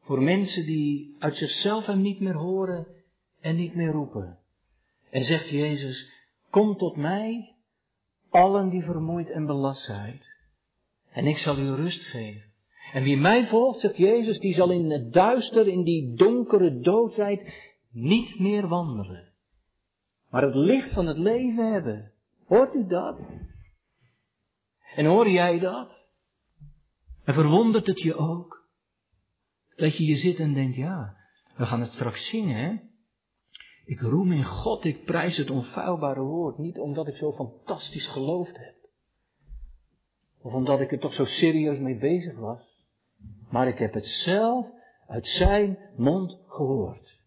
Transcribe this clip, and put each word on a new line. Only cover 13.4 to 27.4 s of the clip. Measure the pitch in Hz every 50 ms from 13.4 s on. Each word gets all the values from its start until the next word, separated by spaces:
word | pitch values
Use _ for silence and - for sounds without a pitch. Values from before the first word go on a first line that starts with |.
| 247
volgt, | 208 220 220 240 262 247 -
zegt | - 202 196
Jezus, | - 170 190 220 240 233 220 214 -
die | - 196 180
zal | 156 180 180
in | 180 175 170 156
het | 151 143 123 117 117
duister, | 175 185 214 247 262 220 - - 226 220
in | 202 180 180 180
die | 165 170 165 143 123 120
donkere | 113 180 208 233 247 240 - - 202 185 170 139 123
doodheid | 120 175 190 220 233 220 - - 208 202 202 196 - - - - - - _ _ _ _
niet | - 117 117 143 196 233 226 - - -
meer | 185 196 208 208 202 175
wandelen. | 165 175 175 156 127 107 98 92 90 87 87 _ _ _ _ _ _ _ _ _ _ _ _ _ _ _ _ _ _ _ _ _
Maar | - 127 135
het | 139 127
licht | 135 147 180 247 269 - - -
van | 214 175
het | 165 151 151
leven | 170 202 226 247 262 254 226 233 226 220 220
hebben. | 196 165 131 107 107 110 - _ _ _ _ _ _ _
Hoort | _ 185 214 262 269 -
u | 294 226
dat? | 185 180 175 - - - - - - - - - - - - - - _ _ _ _ _ _ _ _ _ _ _ _ _ _ _ _ _ _ _ _ _ _ _ - -
En | - 151
hoor | 156 175 208 233 214
jij | 185 180 175 175 175 175
dat? | 180 180 117 123 123 - - _ _ _ _ _ _ _ _ _ _ _ _ _ - - - _ _ _ _ _ _ _ - - -
En | - 135
verwondert | 147